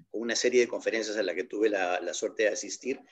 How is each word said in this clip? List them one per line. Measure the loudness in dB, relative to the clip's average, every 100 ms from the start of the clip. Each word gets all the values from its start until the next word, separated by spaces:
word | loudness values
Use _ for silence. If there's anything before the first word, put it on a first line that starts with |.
| -12
con | -6
una | -2 0
serie | 4 4
de | 4
conferencias | 0 -2 -2 -2 -2
a |
la | -2
que | -2
tuve | -4 0 2
la, | 2 0 0
la | -2
suerte | -4 -4 0
de | 0
asistir, | 0 -6 -8 -6 -8 -10